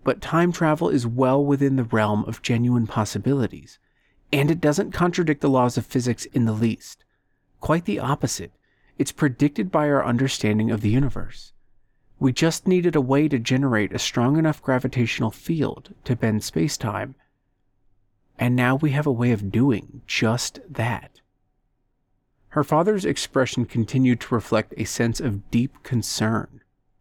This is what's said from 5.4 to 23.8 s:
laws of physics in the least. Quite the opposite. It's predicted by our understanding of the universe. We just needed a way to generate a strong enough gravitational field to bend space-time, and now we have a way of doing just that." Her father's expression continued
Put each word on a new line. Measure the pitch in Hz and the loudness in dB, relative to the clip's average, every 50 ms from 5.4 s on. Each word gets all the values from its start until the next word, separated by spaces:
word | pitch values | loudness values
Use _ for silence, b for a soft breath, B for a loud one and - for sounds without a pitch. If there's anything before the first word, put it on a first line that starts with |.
| - 143 | 2 2
laws | 135 127 123 123 - - | 4 4 4 2 0 -2
of | 110 | -4
physics | - - 131 120 127 117 - - | -2 -2 -2 0 -2 -2 -4 -6
in | - - 131 117 | -4 -2 0 2
the | 113 107 | 2 2
least. | 107 117 113 107 - - - - - _ _ _ _ _ _ _ _ _ _ _ _ | 0 0 -2 -2 -4 -10 -18 -20 -20 _ _ _ _ _ _ _ _ _ _ _ _
Quite | - - 151 170 170 | -2 -2 -2 -2 -2
the | - 208 - | -2 -4 -2
opposite. | 135 127 143 - - 127 - - 90 - - _ _ _ _ _ _ _ _ - | -2 -2 -2 -2 -2 -4 -4 -6 -10 -12 -16 _ _ _ _ _ _ _ _ -6
It's | 151 - - | -4 -4 -2
predicted | - 156 143 123 - 143 147 - - 208 185 | 0 0 0 2 2 0 0 0 -2 -4 0
by | - 160 151 147 | 0 0 2 2
our | 143 139 - | 2 2 2
understanding | - 120 117 135 135 - - - 107 107 107 110 113 | 2 0 0 0 0 -2 0 0 0 2 2 2 0
of | 110 107 | 0 0
the | 110 101 | 0 2
universe. | 110 131 143 - - 95 92 - - - - - - _ _ _ _ _ _ _ _ _ _ _ _ - | 2 2 2 0 0 -2 -4 -6 -8 -12 -16 -20 -20 _ _ _ _ _ _ _ _ _ _ _ _ -2
We | - 131 127 | -2 0 0
just | - 160 165 160 - - 190 | 2 0 0 0 0 0 0
needed | 185 180 170 175 156 | 2 2 2 2 2
a | 151 | 2
way | 131 123 135 139 156 151 | 2 2 2 2 2 2
to | 151 123 | 0 -2
generate | 117 - 131 131 139 131 120 107 104 - - | -2 0 0 0 2 2 2 0 0 -2 -4
a | - | -6
strong | - - - 127 120 127 143 160 | -6 -4 -2 0 0 2 2 2
enough | 160 156 147 - | 2 0 -2 -2
gravitational | - - 131 123 - 127 - 127 120 117 - - 123 110 | -2 -2 0 0 -2 -2 -2 0 -2 0 -2 -2 -4 -4
field | - - - - 170 160 139 - - - - - - - - | -4 -6 -6 -4 -2 -2 -2 -4 -4 -8 -14 -20 -20 -10 -6
to | - 135 | -4 -4
bend | 127 - 113 107 107 - | -2 0 0 0 -2 -2
space-time, | - - 156 165 151 - - - - 104 101 104 127 131 _ _ _ _ _ _ _ _ _ _ _ _ _ _ _ _ _ _ _ _ _ _ _ _ - | -4 -2 -2 -2 -2 -2 -4 -6 -6 -6 -6 -8 -10 -12 _ _ _ _ _ _ _ _ _ _ _ _ _ _ _ _ _ _ _ _ _ _ _ _ -2
and | 120 123 123 | 0 2 2
now | 127 123 123 135 | 2 2 2 2
we | 143 160 151 | 2 2 0
have | 131 147 147 151 | 0 0 0 0
a | |
way | 127 113 123 123 | 0 2 2 2
of | 120 104 101 95 | 2 0 0 -2
doing | - 107 127 143 117 92 - - - 117 - - | 0 2 2 2 2 0 -4 -8 -16 -18 -12 -8
just | - - - 110 113 123 - - - - - - | -4 0 0 0 0 0 -4 -6 -10 -12 -18 -10
that." | 139 - 110 117 113 - - - _ _ _ _ _ _ _ _ _ _ _ _ _ _ _ _ _ _ _ _ _ _ _ _ _ _ _ _ | -6 -4 -4 -4 -4 -6 -10 -14 _ _ _ _ _ _ _ _ _ _ _ _ _ _ _ _ _ _ _ _ _ _ _ _ _ _ _ _
Her | - 156 143 | -2 -2 0
father's | - 156 151 175 208 214 196 185 | 2 2 2 2 2 0 0 0
expression | 143 139 - - - - 135 131 123 - - 120 | -2 -2 -4 -4 -2 0 0 0 0 0 -2 -4
continued | - - 120 | -2 -2 -2